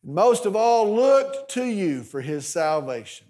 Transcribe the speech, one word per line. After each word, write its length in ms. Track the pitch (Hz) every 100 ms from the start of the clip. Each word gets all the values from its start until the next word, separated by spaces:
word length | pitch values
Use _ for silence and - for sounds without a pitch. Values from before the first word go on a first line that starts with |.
And 120 | 139 147
most 300 | 226 240 220
of 100 | 202
all, 380 | 233 233 214
looked 580 | 220 262 269 269 - -
to 120 | 247
you 400 | 247 214 180 135
for 180 | 113 139
his 260 | 135 151 131
salvation. 760 | 170 156 156 139 123 101 - _